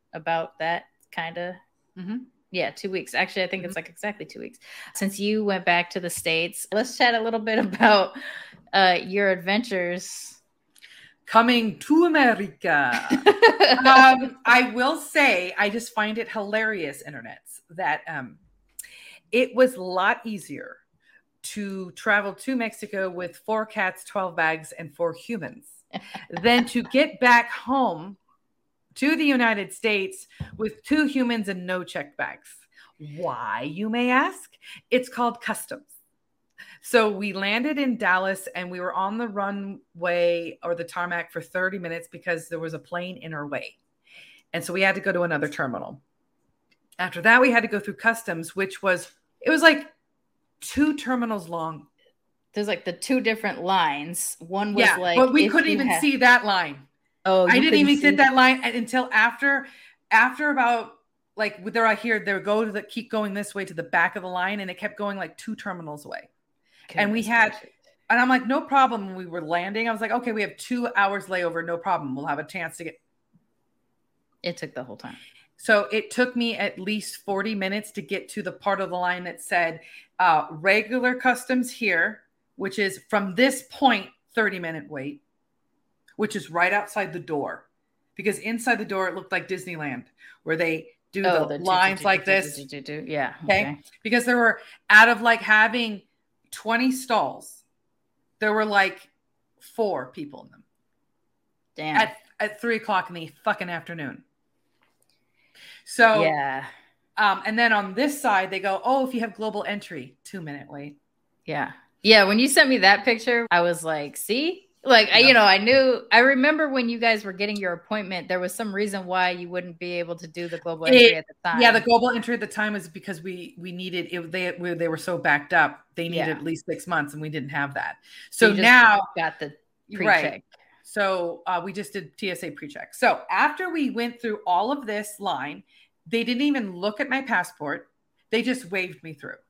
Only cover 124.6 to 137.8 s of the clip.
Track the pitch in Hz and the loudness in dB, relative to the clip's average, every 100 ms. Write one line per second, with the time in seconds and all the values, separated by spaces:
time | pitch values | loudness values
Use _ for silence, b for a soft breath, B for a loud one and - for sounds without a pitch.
124.6 | 175 165 165 160 - 170 156 147 143 170 | -6 -2 -2 -4 -4 -2 2 0 2 2
125.6 | 147 - _ - 170 170 156 151 151 160 | 2 0 _ -10 -6 -4 -4 -4 -6 -8
126.6 | - 160 - 165 147 151 156 151 135 143 | -8 -10 -4 -4 -4 -8 -10 -8 -8 -6
127.6 | 143 139 - - B B B - 220 202 | -6 -6 -8 -12 B B B 4 4 6
128.6 | 220 247 226 202 190 175 160 - 147 - | 8 10 10 6 2 -4 -6 -6 -12 -12
129.6 | _ _ _ 202 185 175 - 185 _ _ | _ _ _ -4 2 2 2 -6 _ _
130.6 | b b - 208 196 185 175 170 - 175 | b b -10 -2 0 0 -4 -6 -4 -4
131.6 | 180 190 202 202 156 - 196 180 175 - | -4 -8 -10 -10 -12 -8 -8 -6 -10 -12
132.6 | 147 - - - 233 - - 190 294 294 | -16 -16 -16 0 0 0 -2 0 0 0
133.6 | 370 320 254 202 240 233 233 214 - 175 | -6 -2 -4 -2 -6 -6 -8 -6 -2 0
134.6 | 220 285 226 208 208 - 196 143 143 180 | 0 -4 -6 -8 -8 -8 -6 -4 -6 -12
135.6 | - b b _ - 233 233 247 294 262 | -18 b b _ -6 -4 -2 0 0 0
136.6 | 202 175 202 208 285 269 269 208 175 - | -4 -4 -6 -4 -4 -4 -2 -2 -2 -8
137.6 | 147 170 | -8 -8